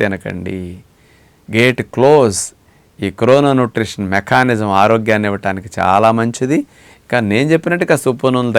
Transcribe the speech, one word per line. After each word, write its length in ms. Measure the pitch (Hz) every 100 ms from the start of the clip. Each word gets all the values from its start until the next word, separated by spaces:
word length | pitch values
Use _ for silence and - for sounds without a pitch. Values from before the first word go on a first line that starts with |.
తినకండి. 580 | 104 95 101 92 92 95 90 92 - _ _ _ _ _ - 110
గేట్ 260 | 123 120 110 113
క్లోజ్. 440 | 131 151 117 98 - _ _ _ _ - 98
ఈ 20 | -
క్రోనో 300 | 117 139 143 131
న్యూట్రిషన్ 480 | 123 - 110 - 98
మెకానిజం 560 | 98 - 127 127 113 107 98
ఆరోగ్యాన్ని 440 | 104 113 110 107 104
ఇవ్వటానికి 400 | 101 98 95 90 -
చాలా 300 | 90 98 110 113
మంచిది. 400 | 117 117 131 165 285 _ - - -
కానీ 140 | 123 104
నేను 140 | 104 147
చెప్పినట్టు 340 | 160 170 175 185
కాస్త 180 | 147 135
ఉప్పు 200 | 120 131
నూనెలు 200 | 127 123